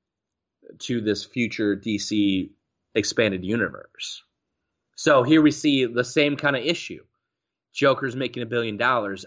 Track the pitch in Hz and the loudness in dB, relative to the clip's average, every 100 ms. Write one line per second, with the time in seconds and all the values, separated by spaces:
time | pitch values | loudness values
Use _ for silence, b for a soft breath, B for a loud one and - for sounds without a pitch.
0 | _ _ _ _ _ _ - - - 117 | _ _ _ _ _ _ -20 -16 -6 -4
1 | 107 101 - 123 117 117 104 101 113 101 | -2 -4 -4 -4 -4 -2 -2 -2 -4 -4
2 | - 107 101 95 - _ _ _ _ 110 | -2 0 2 0 -4 _ _ _ _ -2
3 | - - 110 92 92 117 90 58 - - | -2 0 0 0 -4 -2 -2 -6 -20 -16
4 | - - _ _ _ _ _ _ _ - | -14 -16 _ _ _ _ _ _ _ -4
5 | 160 139 123 160 151 143 151 139 123 120 | 4 4 6 6 6 4 2 2 2 -2
6 | 123 156 147 139 143 135 135 165 - - | -2 0 0 2 0 0 -2 -4 -6 -14
7 | _ _ _ _ _ _ _ - 139 131 | _ _ _ _ _ _ _ 0 2 2
8 | 135 127 123 120 117 120 113 104 120 123 | -2 -4 -6 -6 -4 -2 -4 -2 0 0
9 | 101 95 | -2 -8